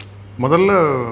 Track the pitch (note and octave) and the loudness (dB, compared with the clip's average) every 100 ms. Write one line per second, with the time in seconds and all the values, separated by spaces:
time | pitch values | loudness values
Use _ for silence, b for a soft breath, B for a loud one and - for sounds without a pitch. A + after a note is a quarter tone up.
0 | - - - - C3 E3+ G3 F#3+ D#3 C3 | -20 -20 -16 -4 0 2 4 4 2 0
1 | A#2 | -4